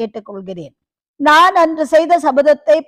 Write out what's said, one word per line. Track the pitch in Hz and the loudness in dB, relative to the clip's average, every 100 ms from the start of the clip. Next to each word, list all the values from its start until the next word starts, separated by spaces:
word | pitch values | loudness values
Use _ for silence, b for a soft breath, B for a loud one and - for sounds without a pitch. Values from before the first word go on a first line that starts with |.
கேட்டுக்கொள்கிறேன். | 226 220 208 202 190 180 147 _ _ _ _ - | -12 -12 -18 -18 -16 -16 -16 _ _ _ _ -4
நான் | 285 311 359 381 | 0 4 4 2
அன்று | 320 311 294 | 0 -2 0
செய்த | 320 320 349 | 0 2 0
சபதத்தை | 302 269 285 294 - 311 | 0 0 0 0 0 -2